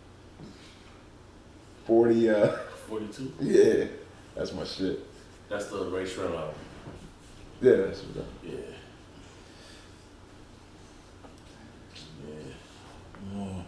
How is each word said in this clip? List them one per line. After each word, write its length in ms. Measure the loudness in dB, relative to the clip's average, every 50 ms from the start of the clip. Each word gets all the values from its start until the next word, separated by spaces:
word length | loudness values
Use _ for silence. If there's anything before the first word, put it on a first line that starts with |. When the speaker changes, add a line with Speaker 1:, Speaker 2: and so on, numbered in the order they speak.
| -20 -20 -20 -20 -20 -20 -20 -20 -18 -18 -18 -20 -20 -20 -20 -20 -20 -20 -20 -20 -20 -20 -20 -20 -20 -20 -20 -20 -20 -20 -20 -20 -20 -20 -20 -8 0
Speaker 1:
forty, 440 | 4 6 8 8 8 6 6 6 6
uh, 260 | 6 6 6 4 4 0 -6 -10 -14 -16 -12
Speaker 2:
Forty-two? 460 | -10 -8 -8 -8 -8 -10 -10 -12 -10 -8 -4
Speaker 1:
Yeah. 440 | 0 4 6 8 8 8 6 4 2 -2 -4 -10 -16 -18 -20 -20 -20 -12 -8
That's 180 | -8 -6 -6 -6
my 100 | -8 -8
shit. 340 | -8 -6 -4 -4 -2 -2 -4 -8 -12 -18 -20 -20 -20 -20 -20 -12 -10
Speaker 2:
That's 180 | -8 -8 -8
the 180 | -8 -8 -6 -6
Ray 200 | -4 -4 -4 -4
Sherman 280 | -6 -6 -4 -4 -4 -4
album. 180 | -4 -6 -8 -10 -12 -14 -16 -18 -18 -16 -16 -16 -16 -18 -18 -20 -20 -20 -20 -20 -20 -20 -18 -2 4
Speaker 1:
Yeah, 140 | 8 8 8
that's 220 | 8 6 0 -4 -8
what 240 | -10 -10 -10 -10 -10
I 220 | -10 -12 -14 -12
Speaker 2:
Yeah. 80 | -12 -12 -10 -12 -12 -14 -16 -18 -20 -20 -20 -20 -20 -20 -20 -20 -20 -20 -20 -20 -20 -20 -20 -20 -20 -20 -20 -20 -20 -20 -20 -20 -20 -20 -20 -20 -20 -20 -20 -20 -20 -20 -20 -20 -20 -20 -20 -20 -20 -20 -20 -20 -20 -20 -20 -20 -20 -20 -20 -20 -20 -20 -20 -20 -20 -20 -20 -20 -20 -18 -18 -18 -18 -18 -16 -16
Yeah. 1080 | -14 -14 -14 -14 -16 -16 -18 -20 -20 -20 -20 -20 -20 -20 -20 -20 -18 -18 -16 -12 -10 -10
Speaker 3:
Mm. 260 | -8 -8 -8 -8 -10 -12